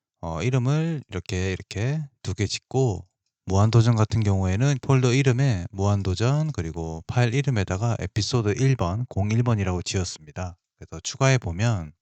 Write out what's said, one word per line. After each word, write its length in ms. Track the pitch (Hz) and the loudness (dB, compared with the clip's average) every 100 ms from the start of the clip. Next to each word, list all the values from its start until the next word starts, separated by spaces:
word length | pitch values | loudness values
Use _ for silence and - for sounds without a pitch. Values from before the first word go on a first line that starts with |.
| _ _ | _ _
어, 180 | 85 80 | -8 -4
이름을 600 | 107 131 120 151 165 156 - | 0 0 0 0 -2 -6 -8
이렇게, 440 | 90 - 92 95 | -10 -6 -4 -2
이렇게 480 | 90 - 95 117 156 147 _ | -4 -8 -6 -4 -4 -8 _
두 120 | - | -8
개 120 | 92 98 | -4 -4
짓고, 600 | - - 127 131 87 - _ _ _ - | -4 -4 0 0 -2 -8 _ _ _ 0
무한도전 500 | 95 110 113 113 113 | 4 6 6 6 4
같은 260 | 110 110 | 2 2
경우에는 560 | 101 98 92 95 139 139 | 2 2 2 2 0 0
폴더 340 | - 135 123 | 2 2 4
이름에 520 | 127 135 120 139 98 87 | 4 2 2 2 0 -4
무한도전, 800 | 95 101 101 95 90 117 147 156 | -2 2 2 0 0 0 0 -2
그리고 500 | 135 80 80 82 82 - | -4 -6 -6 -8 -8 -4
파일 260 | - 120 | 0 2
이름에다가 600 | 127 143 113 95 92 117 113 | 0 0 0 0 0 -2 -2
에피소드 560 | 90 - 104 123 107 101 | -4 -4 -2 0 0 2
일 140 | 135 131 | 2 2
번, 280 | 87 101 123 | 0 -2 -4
공일 340 | - 104 113 | -2 0 2
번이라고 400 | 120 110 92 90 | 2 2 0 -2
지었습니다. 760 | 85 98 87 - 76 80 90 87 _ _ | -2 -4 -4 -8 -14 -10 -10 -12 _ _
그래서 220 | 82 80 | -16 -12
추가해 360 | - - 135 131 | -12 0 2 2
보면 540 | 92 85 117 107 78 - | 0 -2 0 0 -4 -14